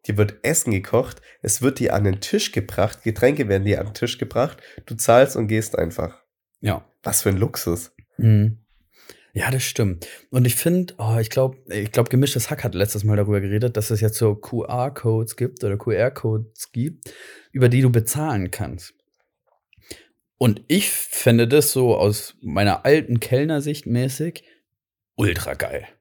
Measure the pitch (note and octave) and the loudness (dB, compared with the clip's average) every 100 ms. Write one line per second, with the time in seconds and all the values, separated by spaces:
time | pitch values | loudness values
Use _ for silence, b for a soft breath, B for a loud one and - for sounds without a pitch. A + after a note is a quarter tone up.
0 | - G#2 G#2 - B2+ D#3+ - G2 G2 A#2 | -2 0 0 0 -2 0 0 -2 0 0
1 | C3 - b b - - C#3 - A#2+ G2 | 0 -10 b b -6 0 0 0 0 2
2 | G2+ G2 - G#3 - - G2+ - G#2 - | 0 -2 -2 -2 -2 -4 -6 -2 -2 -2
3 | A2+ A2 B2+ D3 A2 G2 G2+ G2 G2+ - | -6 2 2 2 0 0 2 -2 -4 -6
4 | A#2+ - - A#2 C#3+ - B B - A2 | -6 -4 -6 -2 -2 -4 B B -14 -2
5 | - A#2+ C#3 B2+ G#2+ A2 G#2+ - E2 D#2+ | 6 6 6 2 -2 -2 -2 -4 -4 -4
6 | D#2 - _ _ _ _ G#2+ F2 _ _ | -8 -10 _ _ _ _ -4 -4 _ _
7 | - - G#2 F#2+ A2 - - E2+ - _ | -4 -2 0 0 -2 -2 -4 -4 -8 _
8 | _ - A2 G#2 G#2+ A2 _ _ _ B | _ 2 4 6 4 -2 _ _ _ B
9 | B B B G2+ - C3 - - G2+ E2+ | B B B -4 -2 -2 -4 -2 -2 -2
10 | B B B B2+ B2 - E3 F3+ F3+ - | B B B 2 2 2 0 0 -2 -4
11 | A2 A2+ A2 C3+ C3 C3 - G2+ G#2 - | -2 0 0 0 0 -2 -8 -6 -2 0
12 | A#2 B2+ C#3 B2+ - D3 A2+ F2+ G#2 G#2 | 2 2 2 0 -4 -4 -4 -2 -2 0
13 | G#2+ G#2 G2+ G#2 G2 G#2 B2 A2+ G#2 G#2+ | 0 2 2 0 0 -2 -2 -2 -2 0
14 | G#2+ G#2+ A2 G#2 - A#2 - B2 C3 C#3 | 0 2 0 0 -6 -8 -4 -4 -4 -2
15 | A#2 A2+ A2+ - A#2 - A2 G2+ - G2 | -2 -2 -4 -4 -6 -4 -4 -4 -2 0
16 | B2 - A#2 A2 A2 - - A#2 C#3+ E3 | 0 -2 -4 -4 -6 -14 -10 -6 -6 -8
17 | B B B B B C#3 B2 B2+ C3 A#2 | B B B B B 2 4 6 4 4
18 | A2 D3 D#3 G#2+ F#2 - D2+ - - _ | 0 -4 -2 -2 -4 -6 -8 -10 -16 _
19 | _ _ _ _ _ _ _ _ B B | _ _ _ _ _ _ _ _ B B
20 | B _ _ _ B2 G#2 - F3+ - - | B _ _ _ 0 0 0 0 0 -6
21 | - - B2+ A#2 A#2 D3 D3 C3 B2 G#2+ | -6 0 4 4 6 4 4 2 2 4
22 | G2+ G#2 - _ F2+ D2+ G2+ F2 - D#3 | 2 0 -8 _ -4 2 2 2 4 4
23 | A#2+ A#2+ - B2+ D3+ D3+ D3 D3 - A#2+ | 2 -4 0 0 0 -2 -4 -8 -2 -2
24 | C3 C3 D#3+ - b b _ _ _ _ | -2 -4 -8 -8 b b _ _ _ _
25 | _ - G2+ E2 - C2+ - C#2+ - _ | _ -2 -2 -2 -6 -6 -6 -8 -12 _